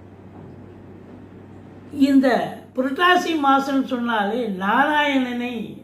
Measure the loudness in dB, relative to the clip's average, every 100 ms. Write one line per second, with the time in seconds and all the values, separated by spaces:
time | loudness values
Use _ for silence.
0 | -20 -20 -20 -20 -18 -18 -20 -20 -20 -20
1 | -20 -20 -20 -20 -20 -20 -20 -20 -12 0
2 | 4 6 4 2 -2 -10 -12 -4 -4 2
3 | 4 4 2 0 2 2 2 -2 -2 -2
4 | -2 -2 -2 -2 -4 -4 0 2 2 2
5 | 2 0 -2 -4 -6 -8 -10 -12